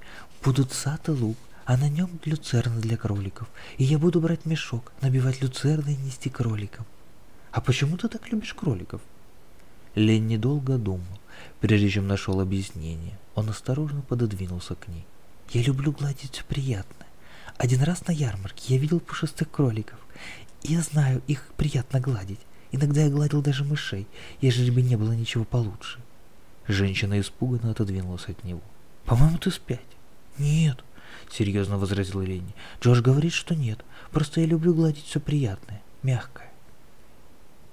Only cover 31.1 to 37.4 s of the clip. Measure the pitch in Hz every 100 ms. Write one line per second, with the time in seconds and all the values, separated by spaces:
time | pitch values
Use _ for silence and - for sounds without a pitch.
31.1 | - - - 101 101 98 101 95 101 95
32.1 | 95 95 92 92 - - - 120 123 120
33.1 | 135 170 - - 165 123 107 - - -
34.1 | 156 151 - 160 165 170 160 160 147 -
35.1 | 156 - 147 123 95 - 101 - - 131
36.1 | 123 - - - - - - - - -
37.1 | - - -